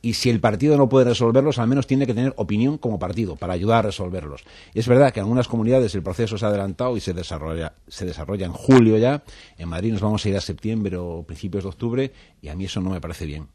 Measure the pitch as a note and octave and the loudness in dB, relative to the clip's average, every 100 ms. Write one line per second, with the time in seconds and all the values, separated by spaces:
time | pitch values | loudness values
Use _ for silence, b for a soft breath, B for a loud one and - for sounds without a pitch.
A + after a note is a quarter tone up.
0 | A#2 A2 B2+ A2+ A#2 G#2 D3 D3 C3 C3 | -2 0 2 2 2 2 4 4 6 6
1 | B2 A#2 A#2 B2 C#3+ B2+ A2+ C3+ C3 C3+ | 4 4 4 4 2 0 0 0 2 0
2 | C3 A2+ B2+ - F#2 G#2 B2+ D3+ B2 G2+ | 0 0 -2 -2 -2 0 0 0 -4 -4
3 | F2 F#2 G#2 D#2+ G2 F2+ G2+ A2+ G#2 - | -4 -4 -4 -4 -6 -2 2 2 2 -4
4 | F#2 F2+ D2+ C#2 - B B - A2 B2 | -8 -8 -10 -16 -18 B B -4 4 6
5 | C#3 A2+ G2 B2 A#2+ A#2 A2 C3 A#2 G2+ | 6 2 -2 0 0 0 2 2 2 -2
6 | F2 F#2+ A2+ G#2+ G#2+ G2+ G2 - B2+ A#2 | -6 -4 -4 -2 -2 0 -4 -4 -4 -4
7 | F#2 F2 E2+ D#2+ D#2 D#2+ D#2+ _ _ - | -4 -6 -8 -8 -6 -6 -8 _ _ -10
8 | F#2 D#2+ D#2+ G2+ F2+ E2+ - C3 A2+ A2 | -10 -8 -8 -6 -6 -4 6 8 8 6
9 | A#2+ C#3+ - B B B E2+ E2+ G#2 G#2+ | 2 0 -8 B B B -8 -4 -4 -2
10 | G#2+ G#2+ G#2 G2 - - G#2+ A2+ G2+ F2+ | -2 -2 -2 -2 -4 -8 -6 -4 -4 -6
11 | F2 E2+ E2 E2 G2+ G2 F#2+ - A#2+ B2 | -8 -10 -12 -12 -8 -6 -8 -8 -4 -2
12 | C3+ b b b D#2 D#2+ F#2+ - F#2 F#2 | -4 b b b -14 -10 -8 -4 -4 -6
13 | E2 E2 D#2+ D2+ D2 | -8 -10 -10 -10 -14